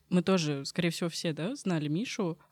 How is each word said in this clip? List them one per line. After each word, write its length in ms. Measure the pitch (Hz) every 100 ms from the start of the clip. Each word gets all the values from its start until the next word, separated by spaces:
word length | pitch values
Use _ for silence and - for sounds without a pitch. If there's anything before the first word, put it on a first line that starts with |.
| _
Мы 140 | 180
тоже, 420 | 175 190 151 139
скорее 240 | 139 - 170
всего, 220 | - 170
все, 240 | - 175
да, 200 | 156 175 285
знали 320 | 190 165 147
Мишу 500 | 160 254 - 180 165 _